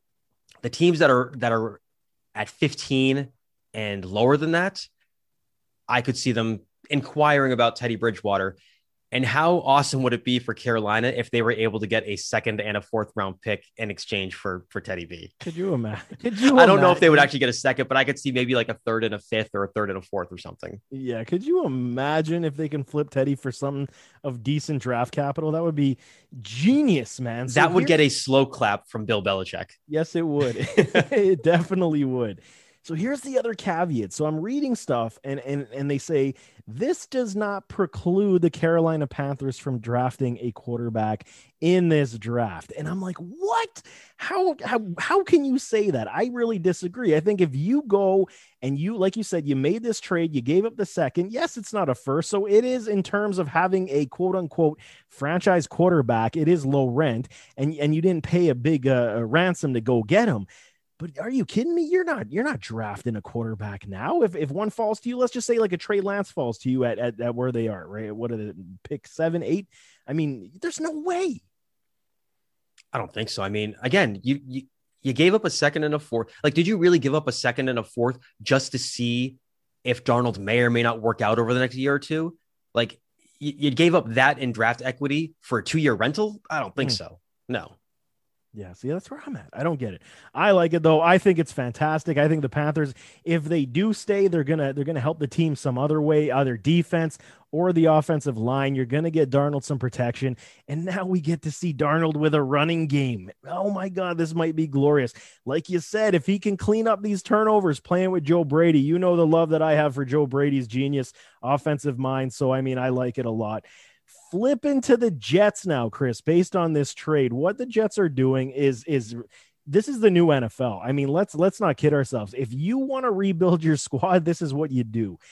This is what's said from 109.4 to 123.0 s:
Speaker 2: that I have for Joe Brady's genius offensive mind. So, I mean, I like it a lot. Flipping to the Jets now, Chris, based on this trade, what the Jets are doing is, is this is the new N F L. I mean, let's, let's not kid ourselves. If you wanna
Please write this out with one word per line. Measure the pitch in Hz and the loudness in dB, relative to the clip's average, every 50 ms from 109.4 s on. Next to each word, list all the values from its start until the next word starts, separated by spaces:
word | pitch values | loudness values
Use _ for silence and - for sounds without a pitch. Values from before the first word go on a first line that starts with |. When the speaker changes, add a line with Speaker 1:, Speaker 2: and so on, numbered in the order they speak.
| 165 156 | 4 4
Speaker 2:
that | 160 156 | 2 2
I | 156 160 151 | 4 4 4
have | 151 151 147 123 | 4 4 2 0
for | 139 139 | -2 -4
Joe | 123 139 151 147 | 0 2 2 2
Brady's | 131 127 139 143 147 139 135 123 | 2 2 0 2 2 2 0 -2
genius | 107 113 127 139 139 143 135 127 - - _ - _ _ _ - | -2 -2 -2 -2 0 0 -2 -4 -6 -10 _ -20 _ _ _ -2
offensive | 123 143 143 - 160 147 139 - 147 127 120 | -2 0 0 0 0 -2 -2 -2 -4 -4 -2
mind. | 131 131 135 131 131 131 - | -2 -2 -2 -2 -2 -4 -4
So, | - 143 127 | -2 0 0
I | 131 131 | 0 0
mean, | 131 131 127 127 | 0 -2 -2 -2
I | 127 131 | -2 0
like | 127 127 127 123 117 - | 0 0 -2 -2 -4 -4
it | 120 | -4
a | 117 | -4
lot. | 110 113 110 107 110 107 - _ _ - _ _ _ _ _ _ _ - _ - | -2 -4 -4 -4 -6 -8 -10 _ _ -20 _ _ _ _ _ _ _ -20 _ -8
Flipping | - 185 226 269 285 233 - 285 277 269 | -4 -2 0 0 0 0 0 0 0 0
to | - - 240 | 2 4 4
the | 226 240 226 | 4 4 2
Jets | 170 123 - - 143 185 208 208 - - - | 0 -2 -4 2 4 4 4 4 2 0 -2
now, | 185 151 127 117 110 | -2 0 0 0 -2
Chris, | - - 139 123 113 - | -2 -2 -2 -2 -2 -2
based | - 151 165 175 185 - - | 0 2 2 2 2 2 0
on | 185 170 165 | 0 0 2
this | 156 147 139 - - | 2 0 0 -2 -6
trade, | - - 156 156 147 135 123 117 | -8 -4 0 2 2 2 2 0
what | 131 151 185 208 | 0 0 0 -2
the | - 247 | -2 -6
Jets | 254 220 220 220 202 - | -4 0 0 0 0 2
are | 208 196 165 | 0 0 0
doing | 135 127 131 131 131 131 131 135 | 2 2 2 2 2 2 0 -2
is, | 131 139 143 139 127 113 - | -2 0 2 2 2 0 -2
is | - 151 135 110 107 117 120 110 - _ - _ _ _ _ - | -2 -2 -2 -2 -4 -10 -12 -14 -16 _ -20 _ _ _ _ -6
this | 147 143 202 214 294 | 0 0 0 0 0
is | 277 226 | 0 4
the | 220 208 | 4 6
new | 180 170 170 165 | 6 6 6 6
N | 147 135 120 | 4 2 0
F | 110 - - | -2 -4 -2
L. | 127 120 110 - 104 | -4 -4 -4 -4 -4
I | 123 135 | -2 -2
mean, | 143 139 135 | 0 0 0
let's, | 143 175 208 - - | 0 0 0 -2 0
let's | 151 175 196 - - | 0 0 2 2 0
not | 214 170 131 | 0 0 0
kid | - - 151 147 | 2 2 2 2
ourselves. | 143 131 - 131 117 104 95 95 | 2 0 -2 -4 -6 -6 -6 -8
If | 127 135 107 120 | -8 -8 -6 -6
you | 131 156 196 240 | -4 -4 -2 -2
wanna | 269 269 269 262 262 | -2 -2 -4 -4 -2